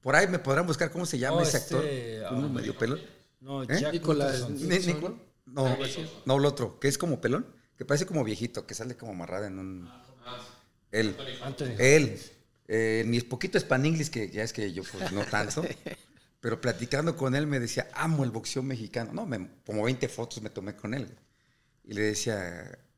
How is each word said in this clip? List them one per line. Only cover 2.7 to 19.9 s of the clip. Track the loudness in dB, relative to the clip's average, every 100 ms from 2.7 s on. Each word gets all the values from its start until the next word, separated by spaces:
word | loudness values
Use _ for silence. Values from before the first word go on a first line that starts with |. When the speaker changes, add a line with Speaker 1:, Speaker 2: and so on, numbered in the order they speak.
| -2
Speaker 1:
pelón. | -2 -2 -8 -20 _ _
Speaker 2:
no, | -10 -8
Speaker 1:
¿Eh? | 0 0
Speaker 2:
Jack | 0
Speaker 3:
Nicolas | -2 2 2 2 0 -4
Speaker 2:
Nicholson. | -4 2
Speaker 1:
Ni-, | 2
Speaker 3:
Nicholson. | 2 0
Speaker 1:
Nicol-, | -2 -8 -16 _ -12
no, | 0 2
Speaker 3:
Algo | 2
así. | -2 -4 -8 -8 2
Speaker 1:
no, | 6
el | 6
otro, | 4 -4 0
que | 0
es | 2
como | 0 0
pelón, | 2 0 -2 -12 _ _
que | 0
parece | 2 2
como | 0
viejito, | 0 0 -4 -4 -8
que |
sale | -8 -8 -8
como | -10
amarrado | -8 -6 -4 -4
en | -6
un | -8 -10 -14 -18 -20 -20 -16
Speaker 4:
Ah, | -14 -16 -20 _ _ _
Speaker 1:
él. | 0 0 0 -10 -8
Speaker 2:
Anthony | -10 -6 -4 4
Speaker 1:
Él. | 10 10 8
Speaker 2:
Hopkins. | -2 -12 -20 _ _ -2
Speaker 1:
Eh, | 2 2 2 2
ni | 0
es | 0
poquito | -4 0 0
spanglish, | 4 4 4 2 0
que | -2 -4
ya | -2
es | -4
que | -2 -4
yo, | -4
pues, | -8 -6 -4
no | -2 0
tanto. | 0 0 -2
Speaker 3:
<laughs> | -4 -6 -10 -14 -18 -20 _ _
Speaker 1:
Pero | -6 -2
platicando | -2 -2 0 0 0 0
con | 0 2
él | 2
me | 0
decía, | -2 -4 -4
"Amo | -2 0 2
el | 2
boxeo | -2 -4 -4
mexicano". | -2 -4 -4 -6 -4
No, | -6 -4
me, | -4 -6 -14 -6
como | 0
veinte | 0